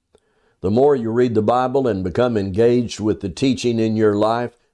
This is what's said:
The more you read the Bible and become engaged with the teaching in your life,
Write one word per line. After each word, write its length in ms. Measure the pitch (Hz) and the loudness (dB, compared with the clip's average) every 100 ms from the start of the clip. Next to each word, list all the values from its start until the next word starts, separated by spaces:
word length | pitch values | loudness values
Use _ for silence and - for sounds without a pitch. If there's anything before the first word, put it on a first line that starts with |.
| _ _ _ _ _ _ | _ _ _ _ _ _
The 80 | 92 | -2
more 260 | 110 143 139 | 2 2 2
you 140 | 113 | -2
read 240 | 113 127 | 0 0
the 80 | 110 | 0
Bible 440 | 104 120 131 131 131 | 0 0 0 0 0
and 160 | 98 | -2
become 360 | 92 87 123 113 | -4 -2 0 0
engaged 600 | 98 92 117 123 113 - | -2 2 2 2 -2 -4
with 220 | 107 98 | -4 -2
the 80 | 98 | -4
teaching 500 | 80 135 127 120 113 | -4 -2 0 -2 0
in 180 | 113 110 | 0 2
your 180 | 107 | 2
life, 420 | 101 107 117 120 - _ | 2 0 0 -4 -10 _